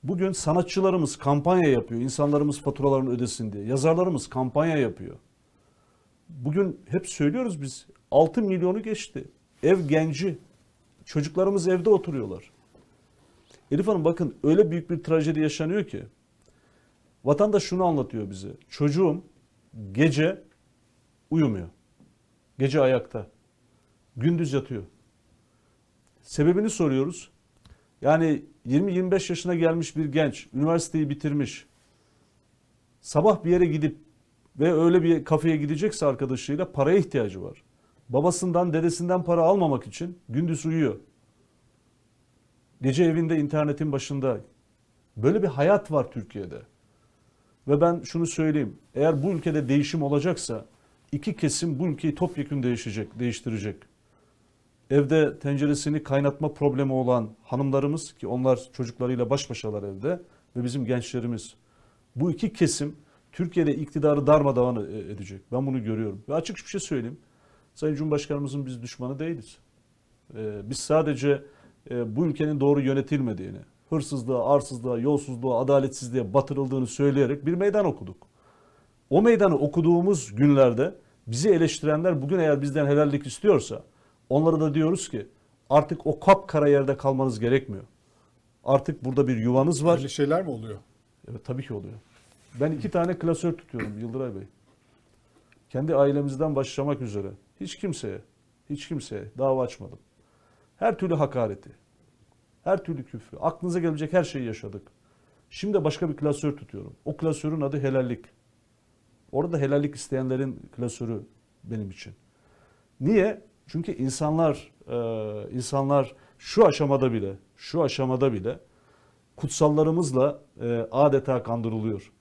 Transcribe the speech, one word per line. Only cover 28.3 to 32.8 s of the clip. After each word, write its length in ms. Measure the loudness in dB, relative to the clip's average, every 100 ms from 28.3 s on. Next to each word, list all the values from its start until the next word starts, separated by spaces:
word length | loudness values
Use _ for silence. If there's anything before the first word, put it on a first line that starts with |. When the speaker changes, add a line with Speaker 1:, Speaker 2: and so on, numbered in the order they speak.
| 0 -4 _ 0
Speaker 1:
yirmi 280 | 2 2
yirmi 180 | 0 0
beş 180 | 0 -2
yaşına 260 | -6 -2 2
gelmiş 400 | 2 0 -4 -4
bir 80 | -2
genç, 420 | 0 0 -2 -10
üniversiteyi 560 | -2 2 0 0 -2 -2
bitirmiş, 560 | -2 -2 -2 -4 -8 -20 _ _ _ _ _ _ _ _ _ _ _